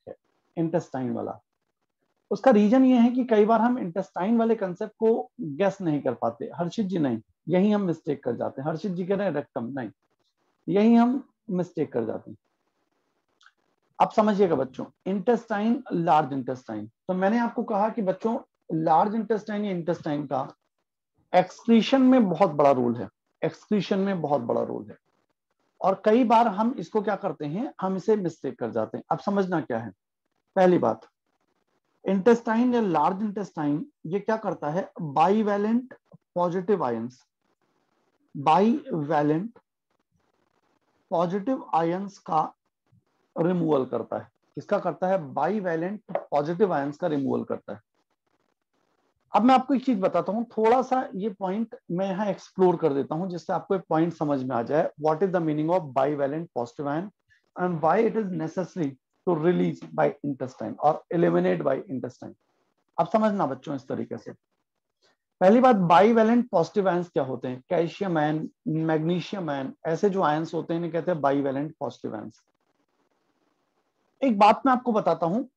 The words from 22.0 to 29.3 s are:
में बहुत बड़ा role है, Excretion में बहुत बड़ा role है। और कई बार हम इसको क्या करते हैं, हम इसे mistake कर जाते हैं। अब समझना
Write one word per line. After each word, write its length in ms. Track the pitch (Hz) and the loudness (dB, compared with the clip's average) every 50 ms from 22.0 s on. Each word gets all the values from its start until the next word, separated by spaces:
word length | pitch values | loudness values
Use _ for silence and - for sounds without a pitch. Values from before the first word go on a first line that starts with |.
| 262 | 6
में 260 | 254 254 262 226 185 | 6 6 6 4 2
बहुत 220 | 170 156 202 185 | 2 2 2 2
बड़ा 200 | 147 147 147 139 | 2 4 4 4
role 260 | 139 127 123 120 113 | 4 4 2 0 -2
है, 120 | 120 98 104 - _ _ _ _ _ - | -4 -8 -12 -14 _ _ _ _ _ -6
Excretion 540 | 160 - - - _ 214 208 170 - 208 190 | -6 -6 -8 -6 _ -2 -2 0 0 -2 -2
में 240 | 190 196 196 175 156 | 0 -2 -2 -4 -2
बहुत 180 | 143 147 135 | -2 -2 -2
बड़ा 220 | 120 120 120 117 117 | 0 -2 -2 -2 -2
role 280 | 110 120 120 107 104 | -4 -6 -8 -10 -14
है। 60 | - - _ _ _ _ _ _ _ _ _ _ _ _ _ _ _ _ | -18 -20 _ _ _ _ _ _ _ _ _ _ _ _ _ _ _ _
और 220 | - 180 190 190 - | 0 0 0 2 2
कई 200 | 214 214 247 262 | 4 4 4 4
बार 240 | 214 233 226 240 226 | 6 4 4 4 2
हम 260 | 185 196 220 240 277 - | 2 0 -2 -2 -2 -4
इसको 240 | 175 - - 220 196 | -8 -4 -4 -2 -2
क्या 140 | 214 202 | -2 -4
करते 300 | 190 - 190 147 - 151 | -4 -4 -6 -6 -6 -8
हैं, 280 | 147 151 202 262 359 - - | -6 -6 -6 -6 -8 -8 -6
हम 160 | 190 190 190 | -4 -4 -4
इसे 200 | 185 - 220 220 | -2 0 0 0
mistake 420 | 214 185 165 - - - 139 120 - | 0 0 -4 -6 -6 -8 -10 -8 -6
कर 120 | 123 113 | -8 -6
जाते 280 | 107 113 110 110 - - | -4 -4 -4 -4 -6 -10
हैं। 60 | - - | -6 -6
अब 80 | 160 165 | -6 -4
समझना 420 | - 208 | -2 -2